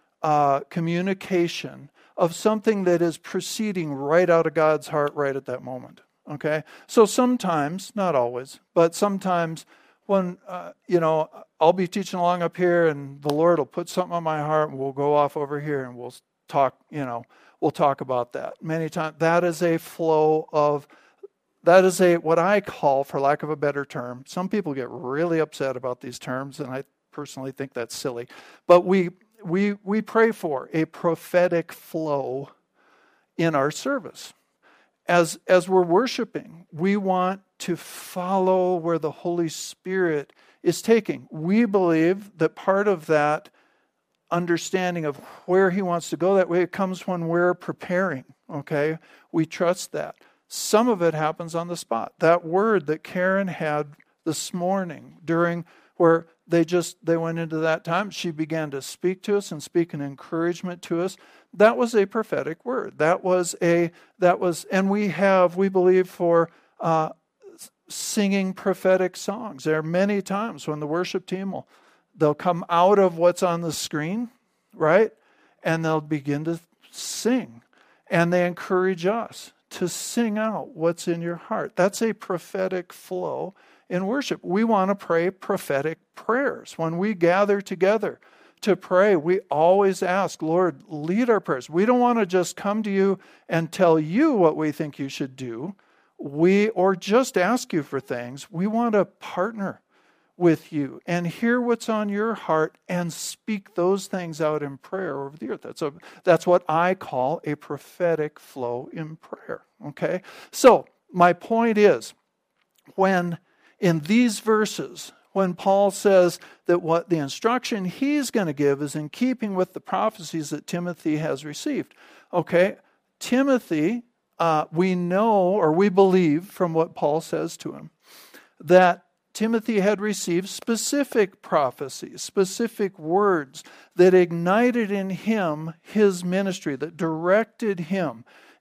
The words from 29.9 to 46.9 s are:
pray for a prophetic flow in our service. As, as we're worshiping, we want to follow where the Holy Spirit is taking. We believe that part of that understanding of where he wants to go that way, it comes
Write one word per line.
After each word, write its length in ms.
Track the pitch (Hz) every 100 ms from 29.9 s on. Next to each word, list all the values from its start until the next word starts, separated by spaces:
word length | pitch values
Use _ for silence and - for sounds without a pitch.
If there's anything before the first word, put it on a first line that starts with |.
| 214
pray 300 | 214 226 226
for 380 | 220 175 135 135
a 100 | 165
prophetic 880 | 156 - 175 160 - 180 175 170 165
flow 800 | - - 170 156 143 127 131 139 _ _ _ _ _ _ _ _ -
in 180 | 165 151
our 160 | 139
service. 640 | - 262 277 156 - - - _ _ _ _ _ _ -
As, 340 | 175 165 - -
as 220 | 185 175
we're 140 | 185
worshiping, 800 | 175 175 247 - 226 156 - 165 175
we 260 | 147 185 202
want 440 | 190 185 185 196 _ -
to 180 | - 170
follow 1000 | - - - 190 180 196 185 185 180 180
where 240 | 165 165
the 120 | 151
Holy 380 | - 180 175 165
Spirit 840 | - - - - 190 175 151 139 _ _ _
is 180 | - 165
taking. 460 | - 226 202 139 123
We 360 | 170 160 208 240
believe 720 | 196 180 160 165 190 214 160
that 180 | 160 -
part 320 | - 190 208
of 180 | 185 151
that 420 | 156 147 151 - _ _ _ _ _ _ _ -
understanding 760 | 170 175 165 - 190 180 175 151
of 120 | 135 - - -
where 260 | 185 190
he 100 | 180
wants 280 | 185 170 -
to 80 | 151
go 180 | 175 196
that 140 | 170
way, 120 | 170
it 100 | 175
comes 340 | - 190